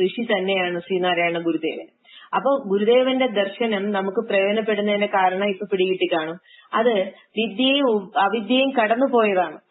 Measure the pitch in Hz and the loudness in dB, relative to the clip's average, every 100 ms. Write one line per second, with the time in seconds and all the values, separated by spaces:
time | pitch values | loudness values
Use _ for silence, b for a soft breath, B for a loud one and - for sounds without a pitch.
0 | 185 - 226 196 190 196 180 175 - 185 | 0 -2 -2 -2 0 -2 -2 -4 -4 -2
1 | 180 175 170 170 165 156 156 - - _ | 0 0 0 -2 -2 -2 -4 -6 -12 _
2 | B B B 190 247 277 190 196 208 247 | B B B -2 0 -2 0 0 4 4
3 | 254 262 254 202 202 - 233 202 202 202 | 4 2 0 0 -2 -2 -2 -2 -2 -2
4 | 190 190 226 208 196 214 214 202 208 202 | -2 -4 -2 0 2 0 0 -2 0 0
5 | 208 202 185 185 208 190 208 190 185 185 | 0 2 2 2 -2 -4 -4 0 0 0
6 | 175 170 156 175 b b b 208 240 208 | 0 -2 -4 -8 b b b 0 2 2
7 | 202 B B 202 220 196 262 277 277 214 | -2 B B -4 -4 0 0 2 2 0
8 | 185 - 196 226 202 254 269 269 214 233 | 0 0 0 0 0 2 2 2 0 2
9 | 269 240 214 185 170 156 _ | 2 4 4 2 -2 -6 _